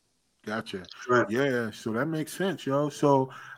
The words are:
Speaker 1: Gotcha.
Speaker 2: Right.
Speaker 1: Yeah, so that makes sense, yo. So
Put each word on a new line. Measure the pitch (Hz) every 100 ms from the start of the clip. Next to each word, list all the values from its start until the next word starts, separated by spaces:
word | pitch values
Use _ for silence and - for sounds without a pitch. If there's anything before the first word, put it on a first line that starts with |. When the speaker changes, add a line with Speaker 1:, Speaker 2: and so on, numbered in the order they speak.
| _ _ _ _
Speaker 1:
Gotcha. | - 110 107 95 90 - -
Speaker 2:
Right. | 123 -
Speaker 1:
Yeah, | 117 139 123 113
so | - 117
that | 110 147
makes | 160 143
sense, | - 190 147 135
yo. | 139 147
So | - 147 139 135 - -